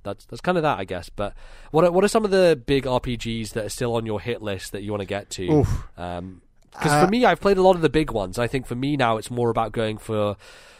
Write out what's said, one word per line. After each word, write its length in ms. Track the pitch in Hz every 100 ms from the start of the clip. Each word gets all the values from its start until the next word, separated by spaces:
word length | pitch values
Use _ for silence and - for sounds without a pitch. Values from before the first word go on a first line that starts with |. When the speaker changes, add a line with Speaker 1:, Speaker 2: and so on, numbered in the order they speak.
Speaker 1:
that's, 220 | 101 101 -
that's 140 | 117
kinda 180 | 175 180
that, 180 | 151 104
I 40 |
guess. 240 | 95 87 -
But 260 | - 101 - - - -
what 140 | 151
are, 80 | 175
what 100 | 175
are 40 | 208
some 160 | 226
of 80 | 208
the 280 | 190 175 147 113
big 200 | 139 131
R 120 | 127
P 160 | 131 117
Gs 360 | 117 113 107
that 120 | 113 104
are 40 |
still 240 | - 123
on 120 | 117 113
your 140 | 104
hit 220 | 120 107
list 300 | 107 95 -
that 100 | 101
you 80 | 101
wanna 140 | 104 92
get 240 | 101 -
to? 200 | - 92
Speaker 2:
Oof. 360 | 151 123 - - -
Speaker 1:
Um, 460 | 87 87 92 92 _ _ _
'cause 180 | - 156
Speaker 2:
Uh, 120 | 147
Speaker 1:
for 60 | 175
me, 140 | 233
I've 160 | 226 170
played 180 | 196 190
a 40 |
lot 140 | 185 180
of 60 |
the 60 | 156
big 200 | 156 151
ones. 300 | 110 92 110
I 80 | 120
think 180 | 135 117
for 80 | 120
me 200 | 139 147
now, 200 | 117 110
it's 120 | -
more 200 | 120 120
about 200 | 117 110
going 260 | 117 110 107
for 400 | - 107 104 101 - - -